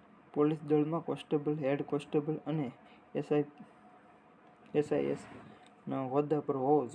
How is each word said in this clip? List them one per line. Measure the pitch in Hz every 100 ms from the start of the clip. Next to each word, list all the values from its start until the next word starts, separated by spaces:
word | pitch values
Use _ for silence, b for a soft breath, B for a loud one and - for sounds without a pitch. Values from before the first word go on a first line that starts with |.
| - - -
પોલીસ | - 151 156 151
દળમાં | 151 147 165 143
કોન્સ્ટેબલ, | 139 - 156 147 156
હેડ | 135 143
કોન્સ્ટેબલ | - 143 - 156 147 156 -
અને | 156 127 - B B - 143
એસ | 147
આઈ, | 147 143 - - - - - - - - - - - -
એસ | 151 147
આઈ | 147 139
એસ | 143 - B B B - - -
ના | 135 131
હોદ્દા | 135 147 151 147
પર | 135 131
હોવ | 147 120